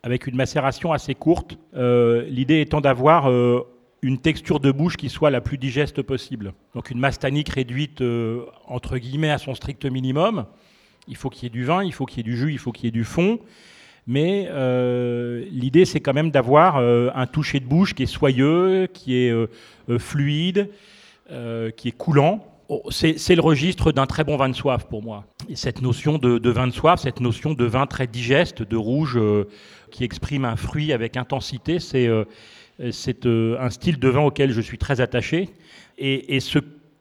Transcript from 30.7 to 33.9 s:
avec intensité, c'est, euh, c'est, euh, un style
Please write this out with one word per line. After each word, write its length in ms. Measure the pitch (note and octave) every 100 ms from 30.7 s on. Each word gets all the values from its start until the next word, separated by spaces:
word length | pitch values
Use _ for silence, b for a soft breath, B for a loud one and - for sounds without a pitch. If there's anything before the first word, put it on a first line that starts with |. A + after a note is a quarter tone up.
| D3 D3+
avec 240 | B2+ A2+ B2+
intensité, 640 | - A2+ - B2 - E3+
c'est, 280 | - C3+ A#2+
euh, 180 | A2 G#2+ B B B B - B2
c'est, 340 | A2+ - A#2
euh, 320 | B2 A2+ A2+ A#2+
un 120 | B2+
style 280 | - -